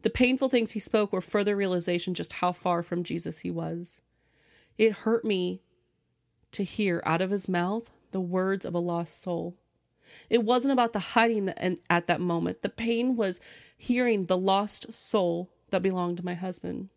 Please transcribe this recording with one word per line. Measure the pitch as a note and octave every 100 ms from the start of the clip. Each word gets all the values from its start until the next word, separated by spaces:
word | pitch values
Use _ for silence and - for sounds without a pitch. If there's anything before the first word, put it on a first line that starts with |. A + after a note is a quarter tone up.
The | -
painful | - B3+ B3+ C4
things | B3 A3+
he | G#3+
spoke | - A3 G3+
were | F#3
further | - G#3 G3+ G3+
realization | G3 F3+ E3+ F3 F3
just | F3+ E3+
how | - F3+
far | F3+ F#3 F3
from | E3+ F3
Jesus | E3+ E3 E3+ E3
he | F3+
was. | E3+ E3 E3+ F3 - _ _ _ _ _ _ _ -
It | A3
hurt | G#3 - A3+
me | A3 F#3+ F3+ F#3 _ _ _ _ _ _ _ _ _
to | -
hear | G3 - G3+ E3+ -
out | E3
of | F#3
his | G3+ F#3+
mouth | F3+ F3 A3 A3+ _ _
the | F#3+
words | F3+ F#3 F#3+ F#3+
of | F3+
a | F3
lost | F3 E3+ E3+ -
soul. | - E3+ E3+ F3 _ _ _ _ _ - -
It | A#3+
wasn't | G#3+ B3 C4+
about | C4 A#3
the | G#3+
hiding | F3 A#3 A#3 A3
the, | F#3+ -
and | F#3 F3+ _
at | F3 F3
that | E3+
moment. | F3+ E3+ E3+ F#3
The | G3
pain | - A3+ A#3 B3
was | A#3+ G3 F3+ - - - _
hearing | - A#3+ B3 G#3+ F3
the | F#3
lost | F#3+ F#3+ G#3 - -
soul | - - A3 F3 E3+ F3+ _ _
that | F#3+
belonged | F#3+ F#3 F3 F3
to |
my | F3+
husband. | F3 F#3 F3+ F3+ F3+ G3